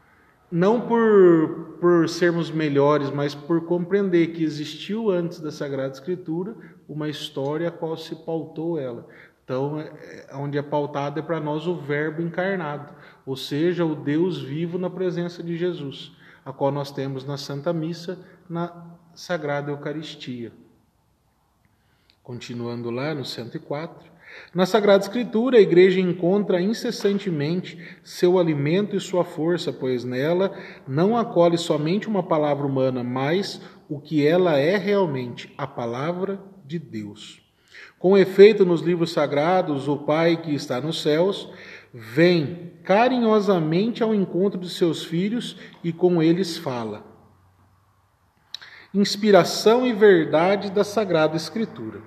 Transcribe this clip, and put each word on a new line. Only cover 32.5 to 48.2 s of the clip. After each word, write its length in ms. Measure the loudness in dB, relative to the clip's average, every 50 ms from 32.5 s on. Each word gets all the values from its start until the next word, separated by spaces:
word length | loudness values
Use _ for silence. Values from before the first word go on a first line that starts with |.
| 0 -2 -2
humana, 380 | -2 0 0 0 0 0 -2 -4
mas 580 | -4 -4 -2 -2 0 0 -2 -4 -6 -10 -14 -16 -20 -20 -18 _ -12
o 100 | -12 -12
que 260 | -8 -4 0 2 2
ela 320 | 4 4 4 4 4 4 4
é 200 | 2 2 2 0
realmente, 760 | 0 0 2 2 2 0 -2 -4 -6 -8 -10 -12 -16 -16 -12 -10
a 100 | -10 -8
palavra 720 | -6 -6 -6 -6 -6 -4 -4 -4 -4 -4 -4 -6 -6 -8 -12 -16 -20 -20 -14
de 140 | -10 -10 -10
Deus. 640 | -10 -10 -12 -12 -12 -12 -14 -16 -18 -20 -20 -20 _ _ _ _ _ _ -20 -20 -20 -20 _ _
Com 180 | 2 6 6 6
efeito, 480 | 6 6 8 10 10 10 10 8 4
nos 160 | 4 2 2
livros 300 | 0 0 0 0 0 -2
sagrados, 760 | 0 0 0 2 2 2 2 2 2 2 2 0 -2 -4 -2 -2
o 100 | -4 -2
Pai 400 | 0 0 0 2 2 2 2 0
que 180 | -2 -4 -4
está 260 | -4 -4 -4 -4 -4
nos 200 | -4 -4 -6 -2
céus 460 | 0 2 2 2 2 2 0 -4 -8 -14 -18 -20 -20 -20 -20 -20 -20 _ -20
vem 800 | -20 -16 -4 2 4 4 4 4 4 0 -2 -6 -10 -14 -16 -18 -8 -2
carinhosamente 1200 | 2 4 4 4 4 2 2 2 4 4 4 4 2 2 2 2 2 2 2 0 0 -2 -2
ao 140 | -2 0 0
encontro 440 | 0 0 0 0 0 0 0 -2 -4
de 100 | -8 -8
seus 340 | -4 0 0 0 0 -2 -6
filhos 540 | -6 -4 -2 -2 -2 -2 -4 -6 -8 -12 -16 -20 -20 -16 -10 -6
e 80 | -6
com 300 | -2 0 2 2 4 4
eles 360 | 4 4 4 2 0 -4 -6 -8
fala. 480 | -8 -6 -6 -6 -6 -8 -10 -12 -14 -20 -20 -20 _ _ _ _ _ _ _ _ _ _ _ _ _ _ _ _ _ _ _ _